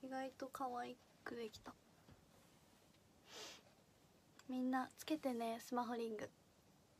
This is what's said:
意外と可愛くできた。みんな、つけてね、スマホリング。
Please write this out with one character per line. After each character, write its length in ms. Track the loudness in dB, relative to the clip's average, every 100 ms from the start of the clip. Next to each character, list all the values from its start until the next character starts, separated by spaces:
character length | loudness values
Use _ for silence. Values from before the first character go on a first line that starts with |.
意 60 | -2
外 180 | -2 -2
と 180 | -4 -6
可 140 | -2 0 0
愛 200 | -4 -6 -14 -10
く 140 | -6 -4
で 120 | -4
き 100 | -6
た。 120 | -12 -14 -20 -20 -20 -20 -20 -20 -20 -20 -20 -20 -20 -20 -20 -20 -14 -10 -10 -12 -18 -20 -20 -20 -20 -20 -20 -20 -4
み 80 | 2
ん 140 | 4
な、 160 | 4 2 -4
つ 80 | 0
け 100 | 2
て 160 | 4
ね、 280 | 2 2 0
ス 80 | 0
マ 140 | 2 2
ホ 80 |
リ 140 | 2 0
ン 80 | -2
グ。 120 | -4 -8 -20 -20 -20 -20 -20 -20